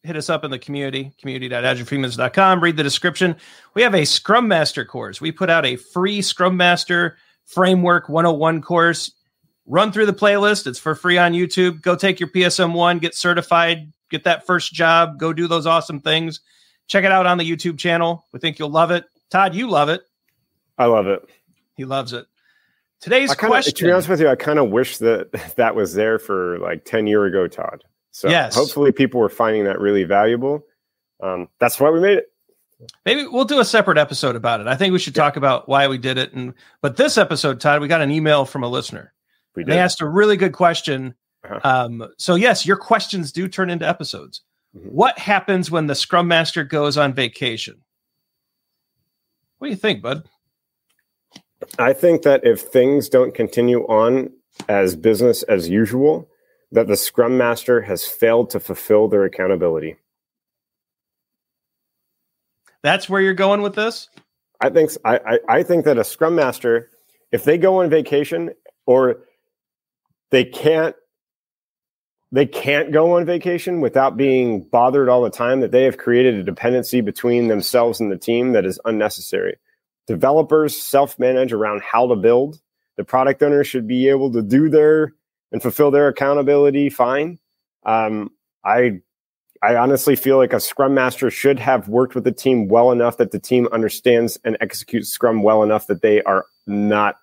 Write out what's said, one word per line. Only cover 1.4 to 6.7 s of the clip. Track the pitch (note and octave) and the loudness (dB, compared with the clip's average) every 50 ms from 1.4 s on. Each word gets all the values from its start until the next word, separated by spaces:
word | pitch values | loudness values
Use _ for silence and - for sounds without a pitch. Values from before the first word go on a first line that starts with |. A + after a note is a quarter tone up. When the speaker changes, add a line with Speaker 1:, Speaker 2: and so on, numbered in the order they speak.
| B2+ B2 | -10 -8
Speaker 1:
dot | B2 A#2+ A#2+ | -8 -4 -2
agile | B2+ C3 B2 A#2+ | -2 -2 -2 -4
for | - C#3+ | -6 -4
humans | C#3 C3+ B2+ A2+ | -4 -4 -4 -4
dot | A#2 B2+ B2 | -4 -4 -2
com. | - - G3 F#3+ F#3 F3 | 0 2 4 4 4 4
Read | E3 E3+ D#3+ | 2 0 0
the | D#3 D3+ | 0 -2
description. | C#3+ - - - F3+ E3 - F#3 F3+ E3 - - - - - _ _ _ | -2 -2 -2 -4 -4 -2 0 -2 -2 -2 -4 -12 -20 -20 -20 _ _ _
We | G3+ | 0
have | A#3+ A#3+ G3 | 0 2 2
a | F3+ D3+ | 0 0
Scrum | C#3 - - - - G3+ A#3+ B3 | 0 -2 -4 0 2 2 2 2
Master | A3 F#3+ E3 D3+ - - D3 A#2 | 2 0 0 0 -2 -4 -8 -10
course. | - - B2 A#2 G#2 - - | -10 -10 -12 -12 -12 -14 -10
We | D3 E3 | -10 -10
put | D#3+ - F#3+ F3 | -6 -4 -2 0
out | E3 E3 D3 | 0 0 0
a | B2+ B2 | -2 -6
free | A#2+ - _ - F3+ F3+ G3+ G#3 G#3 | -6 -12 _ -6 -4 -4 -4 -4 -4
Scrum | F#3+ - - - F3+ F#3 F#3 | -6 -6 -4 -2 -2 -2 0
Master | F3+ F3+ F3 | 2 2 2